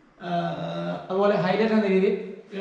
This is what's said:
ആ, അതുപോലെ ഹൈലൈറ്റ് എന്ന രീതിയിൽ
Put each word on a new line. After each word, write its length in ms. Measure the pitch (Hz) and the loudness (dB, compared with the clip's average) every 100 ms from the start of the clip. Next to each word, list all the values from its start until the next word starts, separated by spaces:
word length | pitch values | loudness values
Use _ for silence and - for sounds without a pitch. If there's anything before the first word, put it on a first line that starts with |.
| _ _ | _ _
ആ, 60 | 175 175 170 165 165 170 170 175 - | -6 -4 -2 -6 -6 -6 -6 -6 -4
അതുപോലെ 260 | 190 202 202 | 2 2 2
ഹൈലൈറ്റ് 380 | 180 202 220 | 2 2 2
എന്ന 120 | 220 202 | 4 4
രീതിയിൽ 280 | 190 196 - - - - 196 | 4 4 0 -6 -14 -14 -4